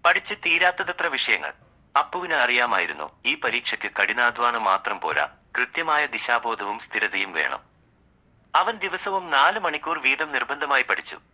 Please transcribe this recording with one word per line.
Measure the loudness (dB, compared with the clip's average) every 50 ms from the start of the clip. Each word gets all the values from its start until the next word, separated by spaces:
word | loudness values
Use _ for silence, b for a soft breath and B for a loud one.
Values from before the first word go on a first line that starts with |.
| 4
പഠിച്ച് | 4 2 2 0 -6 -8
തീരാത്തതത്ര | -4 0 0 2 4 4 4 4 2 -4 -6 -4 -2 -2
വിഷയങ്ങൾ. | -2 0 -2 2 2 2 0 0 -8 -10 _ -20 _ _ _ _ _ _ 2
അപ്പുവിന് | 2 2 -2 -6 -2 0 2
അറിയാമായിരുന്നു, | 2 4 4 4 4 4 4 4 2 0 0 -4 -8 -8 -12 _ _ -4
ഈ | -2 -2
പരീക്ഷയ്ക്ക് | 0 -2 -2 -2 -2 -2 -4 -4 -4 -6 -6 2 2
കഠിനാധ്വാനം | 2 2 2 2 2 0 2 2 0 0 0 2 2
മാത്രം | 2 2 2 0 -4 -6 -4
പോരാ, | -4 -2 0 0 -2 -2 -4 _ _ _ -4
കൃത്യമായ | -4 -4 -2 -2 -4 -2 0 0 0 0
ദിശാബോധവും | -2 -4 -6 -2 0 0 0 0 -2 -4 -4 -4 -6 -6 -8
സ്ഥിരതയും | -10 -6 -4 -2 -2 0 -2 -2 -4 -2
വേണം. | -2 -2 -2 -2 -2 -6 -10 _ _ _ _ _ _ _ _ _ _ _ _ _ _ _ _ _ 0
അവൻ | 2 2 2 -2
ദിവസവും | -4 -6 -6 -4 -4 -4 -2 -4 -4 -2 0
നാല് | 2 4 4 4 4 2
മണിക്കൂർ | -2 -4 -4 -4 -4 -4 -6 -2
വീതം | 0 -2 0 0 -2 -2
നിർബന്ധമായി | -2 -4 -2 -2 -4 -6 -2 0 2 2
പഠിച്ചു. | 2 0 -2 -4 -4 -12 -16 -16 _ _